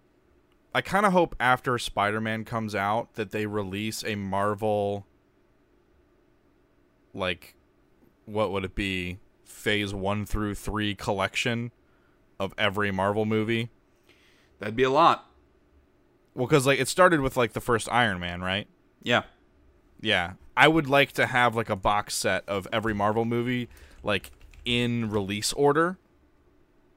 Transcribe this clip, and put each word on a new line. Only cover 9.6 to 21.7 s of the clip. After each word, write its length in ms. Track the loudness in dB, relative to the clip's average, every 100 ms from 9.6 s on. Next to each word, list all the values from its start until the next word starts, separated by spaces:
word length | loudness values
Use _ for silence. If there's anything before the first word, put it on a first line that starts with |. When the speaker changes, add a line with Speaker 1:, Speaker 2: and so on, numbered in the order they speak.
| -2 0 -2
Speaker 1:
one 320 | -4 -2 -2 -4
through 280 | -4 -4
three 400 | -4 -6 -2 -2
collection 760 | -4 -4 -2 -2 -2 -2 -2 -6 -12 _ _ _ _ _ _
of 160 | -8 0
every 320 | 0 2 0
Marvel 340 | 2 0 0
movie. 460 | 0 0 0 -2 -4 -12 _ _ _ _ _ _ _ _
Speaker 2:
That'd 180 | -8 0
be 60 |
a 80 | 2
lot. 400 | 6 4 4 -4 _ _ _ _ _ _ _ _ _ _
Speaker 1:
Well, 120 | -6 2
'cause, 200 | 4 4
like, 120 | 2
it 100 | 2
started 320 | 4 6 6
with, 160 | 2 0
like, 160 | 0
the 60 | 0
first 280 | -2 -2 0
Iron 300 | 2 2 0
Man, 220 | -6 -6
right? 260 | -4 -4 -6 _ _ _
Speaker 2:
Yeah. 200 | 0 0 0 _ _ _ _ _ _ -8
Speaker 1:
Yeah. 340 | 0 0 0 -8 -8 4
I 120 | 6
would 200 | 6 4
like 240 | 4 4
to 140 | 2 0
have, 300 | 4 2 2
like, 140 | -2